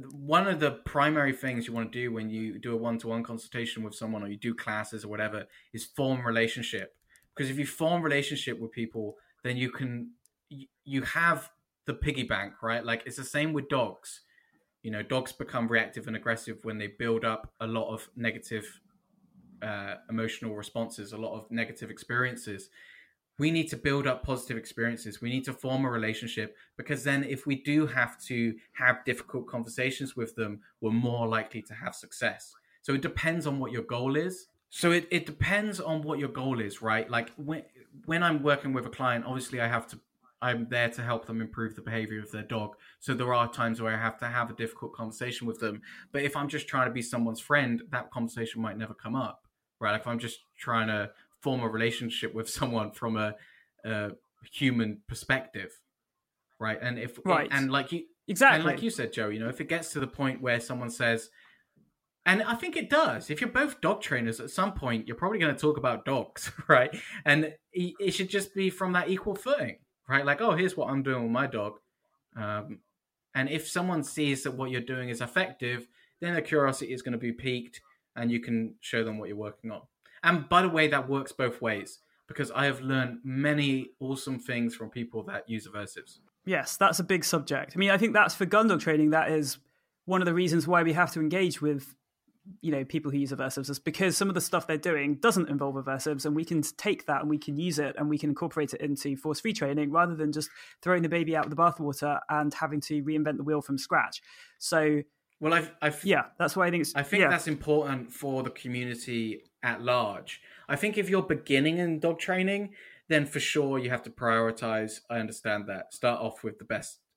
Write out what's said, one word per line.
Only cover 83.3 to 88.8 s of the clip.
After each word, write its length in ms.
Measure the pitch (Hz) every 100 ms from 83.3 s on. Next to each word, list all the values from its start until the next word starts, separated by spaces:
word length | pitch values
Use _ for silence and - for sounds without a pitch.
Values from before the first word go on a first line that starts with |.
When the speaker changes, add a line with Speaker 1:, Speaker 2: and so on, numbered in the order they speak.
| 131 147 147 143 131 127 -
Speaker 1:
awesome 400 | 131 135 - 127
things 340 | 117 123 117
from 160 | - 110
people 320 | 123 117 113 98
that 220 | - -
use 200 | 113 101
aversives. 500 | 101 101 - - - _ _ -
Speaker 2:
Yes, 300 | 170 131 -
that's 200 | 196 -
a 40 |
big 200 | 175 185
subject. 500 | 160 170 143 139 - 170
I 20 |
mean, 140 | 196
I 60 | 196
think 140 | 226
that's 200 | 214 202
for 120 | - 185
gun 220 | 202 220
dog 120 | 175